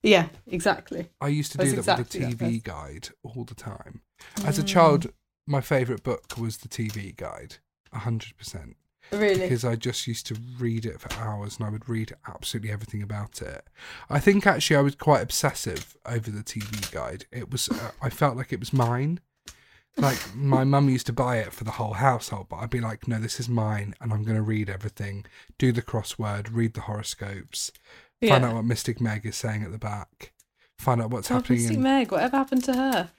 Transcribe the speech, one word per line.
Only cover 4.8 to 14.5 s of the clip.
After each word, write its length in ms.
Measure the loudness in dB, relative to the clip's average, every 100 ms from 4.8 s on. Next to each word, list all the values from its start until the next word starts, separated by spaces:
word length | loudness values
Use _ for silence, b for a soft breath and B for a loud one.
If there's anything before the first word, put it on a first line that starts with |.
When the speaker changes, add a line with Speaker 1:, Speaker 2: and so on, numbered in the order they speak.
| 8 8 2 -10 _ _ -2
Speaker 2:
my 140 | -2
favourite 420 | 2 2 2 -2
book 340 | -2 -4 _ -6
was 200 | -6 -6
the 100 | -10
T 220 | -6 -4
V 240 | -4 -10
guide, 420 | -10 -10 -10 -14 -20 _ _ _
a 60 | -6
hundred 360 | -2 -4 -6 _
percent. 380 | -14 -14 -14 -20 _ _ b
Speaker 1:
Really? 280 | 2 4 4
Speaker 2:
Because 220 | 2 2 0
I 100 | 0
just 320 | -2 -4 -4
used 180 | -6 -6
to 80 | -8 -8 -4
read 280 | -2 0 -4
it 140 | -8
for 140 | -10 -6
hours, 360 | -4 -4 -8 -6
and 80 | -4
I 40 |
would 180 | -4 -4
read 280 | -4 -4 -10 -16
absolutely 440 | -10 -6 -6 -4
everything 300 | -6 -6 -6
about 380 | -6 -6 -8 -10
it. 260 | -10 -12 _ B B B B
I 100 | 4
think 260 | 6 6
actually 280 | 4